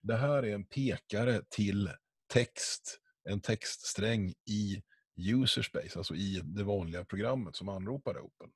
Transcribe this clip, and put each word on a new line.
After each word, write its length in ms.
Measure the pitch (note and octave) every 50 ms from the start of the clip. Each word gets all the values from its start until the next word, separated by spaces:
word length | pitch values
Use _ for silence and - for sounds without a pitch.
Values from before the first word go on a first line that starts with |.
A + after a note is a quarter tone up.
det 140 | - G2+ A#2
här 260 | A2+ C3+ C#3+ D3 C#3
är 120 | B2 G#2+ G#2
en 100 | G2+ G2
pekare 760 | _ - C#3 C3+ B2 G2 - _ _ - G#2 A#2 B2 A#2+ G2 - _
till 400 | - - G#2 G2+ G2 G2+ G2+ E2+ - - _ _ _ _ _ _
text, 680 | - D#3 - - _ - - - - - _ - - - _ _ _ _ _
en 160 | - G2+ G2+
textsträng 960 | - - A2+ - - - - - - - - - G2+ A2+ A#2 A2 G2 F2+ - _ _
i 380 | - G#2 G#2 G#2 G2+ G2 G#2 - _ _ _ _ _ _
user 460 | - F2 G2 A#2 C3 C3 - - B2+
space, 360 | A2 - - - D#2 E2+ - E2+
alltså 160 | - - D#2
i 260 | D#2+ G2+ G2 F#2+ F#2 E2
det 200 | D2+ F2+ G#2 G2+
vanliga 400 | G2 G2+ G2 F2 E2 E2 F2+ F2
programmet 520 | _ - F#2+ G#2+ A#2+ C3 C3 A2 E2+ -
som 120 | - F2+ G2+
anropar 500 | G2 F#2+ F#2 G#2 C3+ C#3+ _ B2 - -
open. 320 | - - _ _ - - _